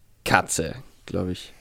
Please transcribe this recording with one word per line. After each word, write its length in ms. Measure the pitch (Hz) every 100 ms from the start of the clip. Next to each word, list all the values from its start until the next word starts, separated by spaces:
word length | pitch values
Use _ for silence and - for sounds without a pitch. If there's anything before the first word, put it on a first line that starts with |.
| - -
Katze, 520 | - 95 - - 80 - - - -
glaub 220 | 92 92
ich. 220 | 90 - -